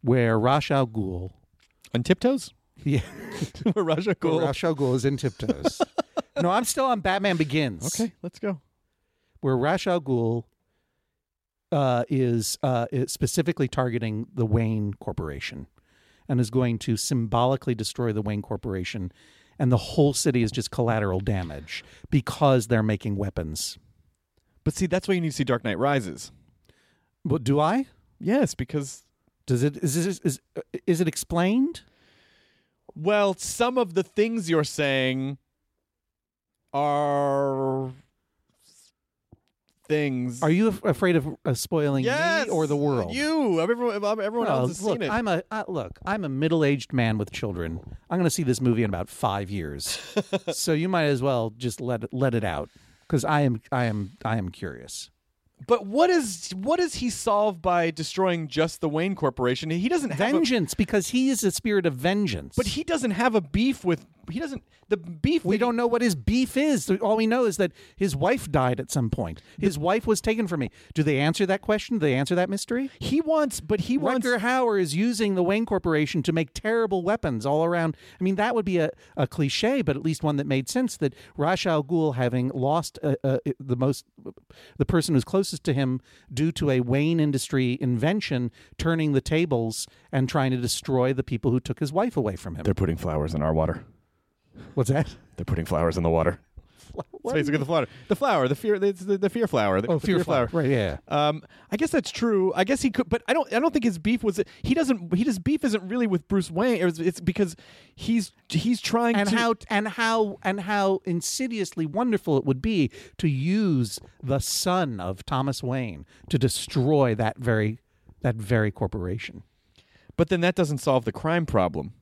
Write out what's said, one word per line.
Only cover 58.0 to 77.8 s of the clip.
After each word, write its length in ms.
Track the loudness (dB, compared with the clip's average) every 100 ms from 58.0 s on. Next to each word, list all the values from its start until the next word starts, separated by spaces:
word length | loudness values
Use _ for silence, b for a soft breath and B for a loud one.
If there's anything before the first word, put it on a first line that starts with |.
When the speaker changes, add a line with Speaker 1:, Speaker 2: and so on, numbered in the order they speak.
| -8 0 0 0 -2
Speaker 2:
just 340 | 0 0 0
the 80 | -2
Wayne 240 | 0 -2 0
Corporation? 540 | -2 0 0 2 0
He 180 | 0 0
doesn't 220 | 0 0
have 80 | 0
a 120 | 2
Speaker 1:
Vengeance, 420 | 2 2 2 0
because 360 | 0 2 2 2
he 200 | 0 2
is 140 | 2
a 80 | 0
spirit 340 | 0 0 2 2
of 80 | 0
vengeance. 600 | 0 0 0 -2 -6 -4
Speaker 2:
But 120 | -4
he 160 | -4
doesn't 280 | -2 -2 0
have 240 | 2 2 2
a 60 |
beef 420 | 0 0 0 0 0
with, 200 | -2 -4 _ -12
he 100 | -8
doesn't, 240 | -8 -10 _ b b
the 80 | -4
beef 480 | -4 -4 2 2 2
Speaker 1:
We 80 |
Speaker 2:
that 20 | 2
he 40 |
Speaker 1:
don't 160 | 2 2
know 100 | 2
what 140 | 2
his 140 | 2 0
beef 420 | 0 0 2 2
is. 320 | 2 2 2
All 260 | 0 2 2
we 100 | 2
know 200 | 2 2
is 100 | 2
that 140 | -2 B B B
his 180 | -2
wife 380 | 0 0 0 0
died 280 | 0 2 0
at 100 | -2
some 180 | -2 0
point. 320 | -2 -4 -8 B B
His 200 | 0 0
wife 260 | 0 0 2
was 140 | 0
taken 280 | 0 -2 -2
from 120 | -2
me. 100 | -4 B B
Do 80 | -2
they 160 | 2 2
answer 280 | 2 2 0
that 160 | 0
question? 340 | 0 -2 0 0
Do 20 |
they 140 | 2 2
answer 200 | 2 0
that 140 | 0
mystery? 400 | -2 -4 -4 -4 B
Speaker 2:
He 220 | -2 0
wants, 400 | 2 2 2 -2
but 200 | -2 -2
he 160 | 0 0
wants 300 | 2 0 0
Speaker 1:
Rutger 120 | 0
Hauer 420 | 2 2 2 2
is 120 | 0
using 420 | 0 0 0 0 2
the 80 |
Wayne 220 | 2 2 0
Corporation 560 | -2 0 2 2 0
to 100 | 0
make 200 | 0 -2
terrible 500 | -4 -2 0 0 0
weapons 420 | 0 0 0 -2 0
all 180 | 0
around. 320 | 2 0